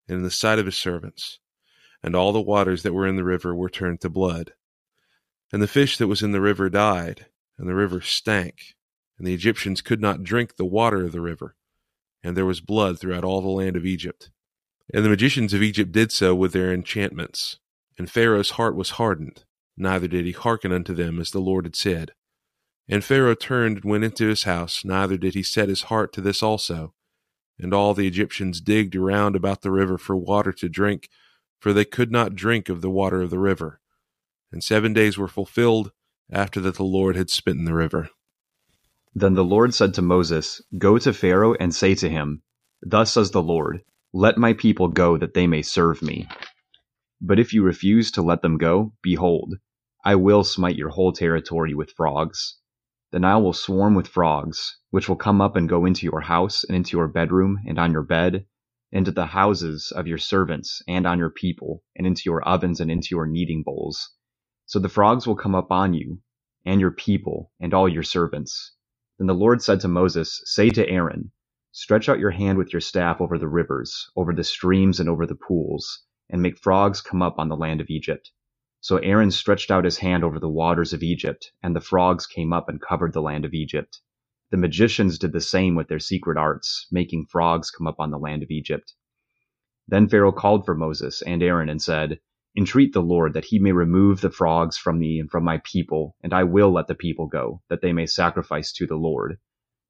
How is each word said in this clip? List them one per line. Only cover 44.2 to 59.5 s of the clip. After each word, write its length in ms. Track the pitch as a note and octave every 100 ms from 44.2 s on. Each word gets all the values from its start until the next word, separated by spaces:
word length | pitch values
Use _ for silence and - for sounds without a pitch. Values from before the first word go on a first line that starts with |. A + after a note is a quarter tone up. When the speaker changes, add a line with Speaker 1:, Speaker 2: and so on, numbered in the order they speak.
| G#2+ G#2+
Speaker 2:
my 140 | A#2
people 340 | A2 G#3+ - F2+
go 300 | E2+ F2 E2
that 180 | E2 -
they 100 | F2+
may 160 | D#2+
serve 400 | D#2 - E2+ D#2+
me. 260 | D#2 C#2+ - - - - _ _ _ _ _ _
But 180 | F#2 G2+
if 140 | A#2+
you 80 | A2
refuse 480 | F#2+ E2+ F#2+ A2 A2
to 120 | -
let 180 | E2+ E2+
them 160 | E2+ D#2+
go, 380 | E2 F2+ A2 -
behold, 520 | F#2 E2 F2+ E2 - F#2+ _ _ _ _
I 120 | F#2+ G2
will 280 | F#2+ G#2
smite 340 | F#2+ - F2+ E2
your 120 | D2
whole 240 | E2+ F#2
territory 640 | F2 E2+ E2 - E2 D#2+ D2
with 160 | D2+
frogs. 640 | - D#2+ C#2+ D#2+ - - - _ _ _ _ _
The 80 | F2+
Nile 240 | F2+ G#2
will 100 | G2
swarm 400 | E2+ - F#2+ G2+
with 140 | G2+ E2+
frogs, 720 | - E2 D2+ D#2 D#2 - - _
which 180 | F#2+ -
will 100 | F#2
come 240 | A2 G2+
up 140 | G2+ G2
and 140 | E2
go 160 | F2 F2+
into 220 | F2+ F2
your 140 | D#2
house 420 | D#2 E2+ F#2+ -
and 120 | - F#2
into 220 | F2+ F2
your 100 | E2
bedroom 520 | E2+ D#2+ F2+ F#2+ G2+ G#2
and 100 | D#2+
on 140 | E2+
your 120 | D#2
bed, 440 | C#2+ E2 F2 F#2 G#2 _ _ _ _
into 180 | G2 F#2
the 140 | F#2 E2+
houses 640 | F2+ G2+